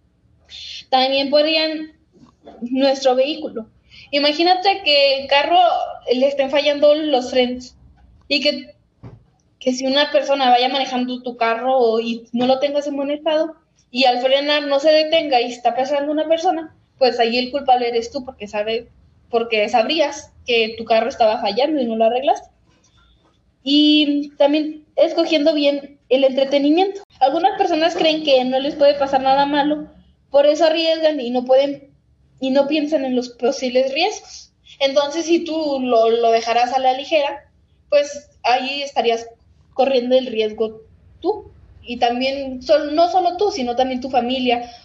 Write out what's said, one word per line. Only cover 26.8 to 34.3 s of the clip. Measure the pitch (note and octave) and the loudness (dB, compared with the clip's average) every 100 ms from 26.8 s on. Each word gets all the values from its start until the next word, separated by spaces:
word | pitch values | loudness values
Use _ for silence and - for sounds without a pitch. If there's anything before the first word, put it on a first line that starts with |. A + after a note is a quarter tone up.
| G4 G4 - _ | 0 -2 -16 _
Algunas | C#4 E4 F#4+ G4 | 0 2 0 0
personas | F#4 D#4 E4+ | 0 0 0
creen | E4+ D#4+ D#4 | 0 0 0
que | D4+ C4 | 2 2
no | B3+ C4 | 2 -2
les | C#4+ | -4
puede | D4+ C#4+ | 2 2
pasar | C#4+ C4+ C4+ | 4 0 0
nada | C4 C#4 C#4+ | 2 2 2
malo, | D4 D4 D4+ - - _ _ _ | 0 0 -2 -6 -20 _ _ _
por | C#4 C#4+ | 2 4
eso | D4+ | 4
arriesgan | D#4+ E4 D#4+ D#4+ D#4 D4 | 2 2 0 2 0 0
y | A#3+ | -2
no | B3 | -4
pueden, | B3 C4 C#4 C#4 - _ _ _ _ _ | 2 2 2 -4 -14 _ _ _ _ _
y | C4 | 0
no | C4+ C#4 | 0 2
piensan | D#4 D4 D4+ | -2 0 -2
en | C4 B3 | -2 -4
los | B3 | -4
posibles | - B3 C4+ B3+ B3+ C4+ | -4 -4 -2 -2 0 0
riesgos. | D4 F#4+ - - | 0 -2 -4 -16